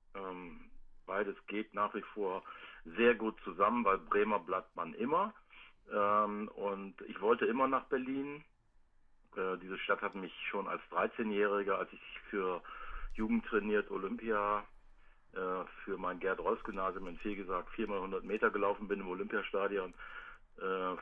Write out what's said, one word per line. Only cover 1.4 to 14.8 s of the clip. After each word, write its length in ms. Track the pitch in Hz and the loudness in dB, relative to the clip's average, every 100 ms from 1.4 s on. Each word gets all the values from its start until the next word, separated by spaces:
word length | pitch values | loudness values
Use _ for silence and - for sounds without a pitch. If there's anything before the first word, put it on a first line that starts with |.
| - | -6
geht 260 | 104 107 | -4 -4
nach 200 | 101 104 | 0 0
wie 80 | 107 | -2
vor 400 | - 107 98 92 - - - - 82 85 | -6 -2 0 -2 -6 -14 -16 -16 -6 6
sehr 180 | 117 | 6
gut 220 | 117 110 - | 6 0 -2
zusammen, 400 | - 85 101 120 | -6 4 4 6
weil 140 | 101 95 | 4 4
Bremer 420 | 80 101 104 104 | 4 4 4 2
bleibt 340 | 87 92 - - | 2 -2 -2 -6
man 160 | 82 | -6
immer. 380 | - 123 165 214 - - - - - - | -4 2 2 2 -4 -20 -20 -20 -20 -2
Ähm, 560 | 107 101 104 104 104 104 | 2 6 6 4 0 -4
und 520 | - 101 98 98 - | -2 -2 -2 -6 -10
ich 180 | - - | -10 2
wollte 260 | 104 120 104 | 4 6 4
immer 200 | 120 135 | 4 4
nach 160 | 131 | 2
Berlin. 600 | - 135 127 135 143 147 - _ _ - _ _ - - - - | 2 0 0 -2 -4 -8 -14 _ _ -20 _ _ -20 -20 -10 -2
Äh, 200 | 95 92 | -2 -2
diese 160 | 92 92 | -4 -2
Stadt 240 | - 101 | 0 0
hat 120 | 101 | 0
mich 180 | 101 90 - - | -4 -6 -6 -4
schon 160 | 101 92 | -2 -2
als 140 | 87 - | -4 -2
dreizehnjähriger, 880 | 85 110 - 110 101 104 101 101 95 | 0 2 2 0 4 4 4 2 0
als 140 | 92 | -2
ich 80 | - - - - | -8 -14 -14 -4
für 320 | 104 92 87 - - - - - | -2 0 -2 -6 -10 -8 -6 -4
Jugend 300 | - 110 117 - | -2 2 2 4
trainiert, 440 | 110 104 104 98 | 2 4 2 2
Olympia, 720 | 98 - 120 113 104 104 104 104 - | -2 -2 -4 0 2 2 0 -2 -14